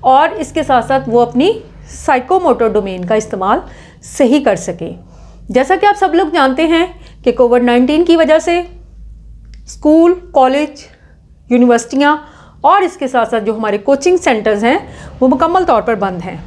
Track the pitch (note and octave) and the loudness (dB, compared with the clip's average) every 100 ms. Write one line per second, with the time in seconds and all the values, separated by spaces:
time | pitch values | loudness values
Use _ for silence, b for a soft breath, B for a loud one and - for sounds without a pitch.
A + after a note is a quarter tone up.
0 | C4+ C4 D#4+ - D4+ - C#4+ B3+ A3+ C4+ | 4 2 2 -2 -8 -6 0 -2 0 -4
1 | C4 A#3 A#3+ A#3+ E4 A4+ - - - - | 0 0 0 0 0 -2 -8 -20 -20 -10
2 | - C4 - F#4 F4 A#3+ A3+ G#3 G3 F#3 | -2 -2 0 0 0 0 0 -2 -4 -8
3 | F3+ A3 G#3+ G3 F#3+ C4 - B B B | -2 -2 -2 -6 -2 -2 -4 B B B
4 | - - B3+ C#4+ C4 F#3 - E3+ E3 F3 | -20 -2 2 2 2 -2 -4 -10 -12 -14
5 | - b b b - A3+ C4 F4+ G4+ G4+ | -20 b b b -4 -2 0 2 2 2
6 | F#4+ E4 F4 E4 C4+ C4 D#4+ E4 F4+ - | 0 0 0 0 0 0 0 0 0 -6
7 | - - - A#3+ A#3+ A#3+ B3 A#3+ B3+ D4+ | -20 -4 -4 2 2 4 2 2 2 2
8 | E4+ E4+ D#4+ D#4 D#4+ F4 E4+ - - - | 2 4 4 2 2 -2 -4 -14 -20 -20
9 | - - - - - - - - D4+ D#4+ | -20 -20 -20 -20 -20 -20 -20 -4 2 4
10 | E4+ F4+ - C#4 B3+ C4+ D4+ - - b | 4 2 -2 2 2 2 -4 -8 -20 b
11 | b b _ - - A#3+ A#3+ A#3 A#3 C4+ | b b _ -20 -2 2 4 2 0 0
12 | C#4+ D4+ B B B B C#4 F#4+ F#4 - | 0 0 B B B B 2 2 0 -4
13 | C4 B3+ A3 A3+ G#3 A3 A3 G#3 G#3 C#4 | -4 -2 -2 -2 -4 -4 -4 -4 0 0
14 | D#4 F4+ D#4+ A3+ G#3+ G#3 A#3 D4 - - | 2 0 0 0 0 0 0 0 -4 -18
15 | - - C4 C#4 E4 F4+ E4+ A#3+ G#3+ A3 | -20 -2 0 2 0 0 0 0 0 -4
16 | G3 F3+ F3 E3+ | -4 -6 -12 -14